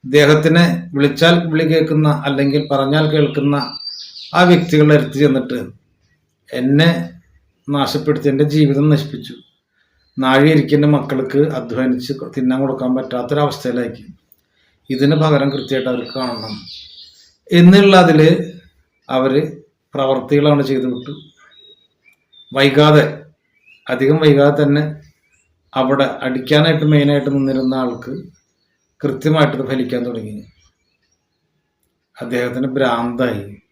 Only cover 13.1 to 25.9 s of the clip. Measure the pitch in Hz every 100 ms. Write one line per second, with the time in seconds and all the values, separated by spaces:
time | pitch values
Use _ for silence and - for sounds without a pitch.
13.1 | 123 123 147 143 - 127 120 113 - -
14.1 | - _ _ _ _ _ _ _ 127 143
15.1 | 156 156 143 139 139 - 131 127 123 123
16.1 | 131 127 113 107 95 - - - - -
17.1 | _ _ _ _ 175 175 196 196 185 170
18.1 | 151 160 175 - - _ _ _ _ -
19.1 | 131 131 135 156 - _ _ _ 139 135
20.1 | 131 127 143 147 143 131 131 127 123 127
21.1 | 156 - _ _ _ _ _ _ _ _
22.1 | _ _ _ _ 135 139 135 151 151 -
23.1 | - - _ _ _ _ _ - 127 135
24.1 | 156 151 139 143 147 143 147 151 - -
25.1 | _ _ _ _ _ _ 131 131